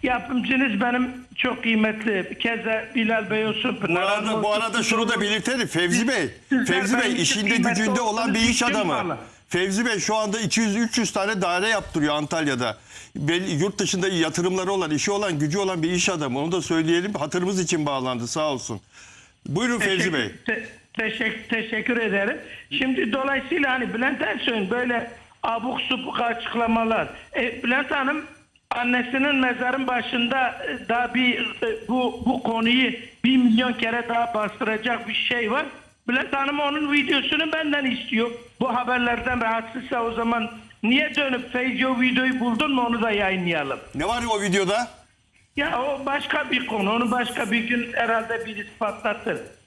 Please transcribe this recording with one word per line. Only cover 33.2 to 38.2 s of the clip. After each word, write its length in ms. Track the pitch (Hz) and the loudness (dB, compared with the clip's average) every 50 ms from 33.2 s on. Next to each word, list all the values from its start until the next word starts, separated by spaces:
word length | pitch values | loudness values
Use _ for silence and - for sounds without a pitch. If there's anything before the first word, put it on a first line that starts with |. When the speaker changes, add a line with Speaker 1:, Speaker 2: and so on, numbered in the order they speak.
| - | 2
Speaker 1:
bir 140 | 240 262 | 4 6
milyon 360 | 254 247 240 220 233 254 254 233 | 6 6 6 6 6 4 2 0
kere 320 | 240 240 226 226 240 233 233 | 0 -2 0 0 -2 -2 0
daha 240 | 233 233 233 233 233 | 0 0 0 2 0
bastıracak 760 | 214 214 202 - - 254 214 220 214 220 240 240 220 - | -2 -2 -2 -2 -4 -2 -2 -2 -2 0 -2 -2 -2 -4
bir 60 | 214 214 | -4 -4
şey 380 | - - - 247 240 233 214 | -2 0 0 0 0 0 2
var. 140 | 226 277 311 285 - - - - _ _ _ | 0 0 -2 -4 -8 -16 -20 -20 _ _ _
Bülent 260 | - 240 262 302 - - | 0 0 0 0 0 0
Hanım 260 | 277 277 277 285 294 | 0 0 0 0 0
onun 320 | 294 285 285 302 302 285 285 | 0 0 0 0 0 2 2
videosunu 580 | 294 277 254 302 277 - - 311 302 320 311 | 2 4 4 2 2 2 0 0 0 0 0
benden 340 | 320 320 320 294 285 294 277 | 0 0 0 0 0 0 0
istiyor. 460 | 262 226 - - - 262 220 | 0 -2 -2 -4 -2 0 0